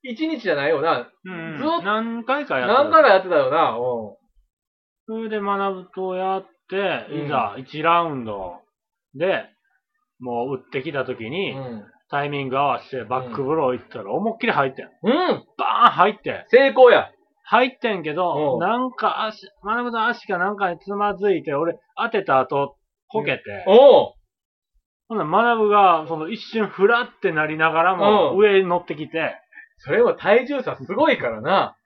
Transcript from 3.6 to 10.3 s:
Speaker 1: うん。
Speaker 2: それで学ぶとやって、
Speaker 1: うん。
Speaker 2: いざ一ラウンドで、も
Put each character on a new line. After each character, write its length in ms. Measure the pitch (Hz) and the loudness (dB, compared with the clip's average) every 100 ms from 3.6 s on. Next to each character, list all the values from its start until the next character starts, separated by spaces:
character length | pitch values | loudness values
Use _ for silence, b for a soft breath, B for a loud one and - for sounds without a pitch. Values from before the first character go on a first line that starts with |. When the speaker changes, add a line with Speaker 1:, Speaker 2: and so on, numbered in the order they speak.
| 147 | 0
Speaker 1:
う 60 | 113 | -2
ん。 380 | 127 120 107 - _ _ _ _ _ _ _ _ - | -4 -6 -8 -16 _ _ _ _ _ _ _ _ -12
Speaker 2:
そ 160 | 220 | -10
れ 60 | 226 | -6
で 120 | 214 | -6
学 340 | 202 196 196 190 | -4 -2 -2 -6
ぶ 60 | 180 | -12
と 200 | - 185 | -8 -6
や 240 | 185 190 190 | -4 -4 -4
っ 80 | 190 _ _ | -6 _ _
て、 380 | 190 190 139 - | -4 -4 -4 -8
Speaker 1:
う 120 | 147 | -10
ん。 40 | 147 | -4
Speaker 2:
い 20 | |
ざ 260 | 139 110 107 | -2 -2 -6
一 240 | 131 151 | -14 -4
ラ 200 | 160 170 | 0 2
ウ 140 | 170 139 | 0 -6
ン 80 | |
ド 360 | 113 101 92 87 _ _ _ _ _ | -8 -10 -10 -14 _ _ _ _ _
で、 320 | 135 180 151 - _ _ _ _ _ _ _ | -6 -2 -2 -6 _ _ _ _ _ _ _
も 280 | 123 | -10